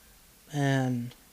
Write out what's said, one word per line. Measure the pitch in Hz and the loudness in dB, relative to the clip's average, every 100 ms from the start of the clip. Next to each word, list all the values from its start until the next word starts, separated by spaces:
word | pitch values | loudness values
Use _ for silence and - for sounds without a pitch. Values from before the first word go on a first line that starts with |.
| - - - - - | -20 -20 -20 -20 -8
and | 147 139 135 127 123 123 - - | -2 2 2 0 -2 -6 -12 -20